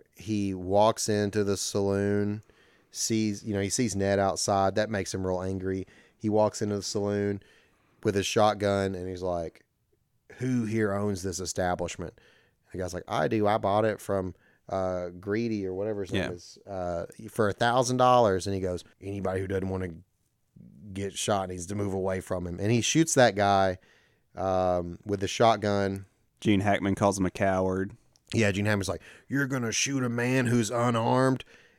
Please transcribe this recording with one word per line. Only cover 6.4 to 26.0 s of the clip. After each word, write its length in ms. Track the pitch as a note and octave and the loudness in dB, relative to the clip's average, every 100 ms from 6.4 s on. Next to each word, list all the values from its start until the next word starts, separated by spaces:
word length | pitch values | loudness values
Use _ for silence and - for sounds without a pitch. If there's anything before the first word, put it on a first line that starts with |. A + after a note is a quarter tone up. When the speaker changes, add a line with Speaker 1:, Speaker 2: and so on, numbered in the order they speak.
| G#2+ - | 2 0
Speaker 1:
into 160 | G#2 G2+ | -4 -4
the 40 | |
saloon 640 | - G#2 G2+ G2+ G2+ G2+ - _ _ _ _ _ G#2+ | -4 -2 -2 0 -2 -4 -10 _ _ _ _ _ 0
with 100 | G2 | 0
his 100 | F#2+ | 0
shotgun, 680 | A2+ G#2+ G#2 G2+ G2 G2 F#2 | 4 4 4 0 2 0 -4
and 140 | F2+ | -8
he's 120 | F2+ | -6
like, 440 | F#2 F2 D#2+ - _ _ _ _ _ _ _ - | -4 -4 -6 -12 _ _ _ _ _ _ _ -8
"Who 260 | C3 B2 | -2 -2
here 300 | G#2+ A2+ G#2 | 0 0 0
owns 300 | G2+ G#2 F2+ | 0 -2 -2
this 180 | F#2+ F2+ | -4 -6
establishment?" 720 | F2 - F2+ F2 F2 - E2+ - _ _ _ _ _ | -6 -2 -2 -2 -4 -6 -12 -12 _ _ _ _ _
And 80 | F2+ | -8
the 40 | F2+ | -6
guy's 80 | |
like, 100 | F2+ - | -6 -4
"I 220 | A#2 D3+ | -2 0
do. 200 | A2 G2+ | 2 2
I 100 | G#2+ | 2
bought 260 | G2+ G#2 | 2 2
it 160 | A2 G2 | 2 -2
from, 340 | - G2 F#2 - _ _ - | -2 -2 -2 -8 _ _ -6
uh, 400 | F#2+ F#2 F2+ F2+ F2+ | -4 -2 -4 -6 -8
Greedy," 460 | G2+ G#2+ A#2 G#2+ F#2+ | -4 -2 0 -2 -4
or 80 | |
whatever 300 | F#2 G#2+ G#2 | -4 -4 -4
his 80 | F#2 | -4
Speaker 2:
Yeah. 160 | G2 D#2+ | -4 -4
Speaker 1:
name 100 | F2 | -6
is, 200 | - - G2+ | -16 -20 -12
uh, 400 | F#2+ F2 E2+ - - A2 | -6 -4 -4 -8 -12 -10
"for 200 | - G#2 | 0 0
a 40 | |
thousand 440 | - A#2+ B2+ B2 B2+ | 2 2 2 2 4
dollars." 500 | B2+ B2 A2 F#2+ G2 | 6 6 6 2 -2
And 80 | F#2+ | -4
he 60 | |
goes, 240 | F#2 F2 - _ | -4 -6 -10 _
"Anybody 400 | G2 G2+ F#2 F#2+ | -10 -6 -4 -4
who 60 | F#2+ | -2
doesn't 200 | F#2+ F#2+ | -4 -2
wanna 220 | F#2+ F#2 E2 - _ _ _ _ - - C2+ G2+ | -4 -6 -10 -20 _ _ _ _ -20 -20 -20 -12
get 220 | F#2+ G2 - | -8 -6 -6
shot 340 | - G2+ F#2 | -2 0 -2
needs 180 | F2+ E2+ | -8 -6
to 80 | G2+ | -4
move 180 | G2+ | -2
away 260 | F#2+ F#2+ F#2+ | -2 -2 -4
from 280 | - F2+ F2+ | -4 -6 -4
him." 120 | F2 | -2
And 120 | G2+ | 2
he 100 | A#2+ | 2
shoots 320 | - D#3 D#3+ | 2 2 4
that 220 | C3+ A#2 G2 | 6 4 4
guy, 420 | G2+ G2 F#2+ F2+ _ _ _ _ _ - | 4 4 2 0 _ _ _ _ _ -6
um, 640 | F#2+ F#2 F#2 F2+ F2 E2+ - | -2 2 2 0 -2 -10 -4
with 140 | G2 | -2
the 80 | G2 | -2
shotgun. 800 | - A2+ G#2+ G#2 G2+ G2 F#2+ | 2 4 4 2 0 0 -2